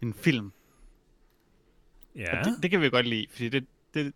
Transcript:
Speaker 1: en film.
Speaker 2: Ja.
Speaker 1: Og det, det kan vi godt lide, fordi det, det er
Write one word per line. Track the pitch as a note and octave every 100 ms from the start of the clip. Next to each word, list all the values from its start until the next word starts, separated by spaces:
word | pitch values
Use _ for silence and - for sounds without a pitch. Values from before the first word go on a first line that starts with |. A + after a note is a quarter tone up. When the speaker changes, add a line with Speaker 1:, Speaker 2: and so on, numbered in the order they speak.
Speaker 1:
en | A#2+
film. | - E3+ C3 G2+ - _ _ - - _ _ _ _ _ _ _ _ _ - - -
Speaker 2:
Ja. | F2+ E2+
Speaker 1:
Og | F3+
det, | A#3+
det | E3+
kan | F#3+
vi | C#3+
godt | B2 A#2+
lide, | A2+ G#2+
fordi | - A#2
det, | C3+ C3 _ _
det | D#3
er | C#3+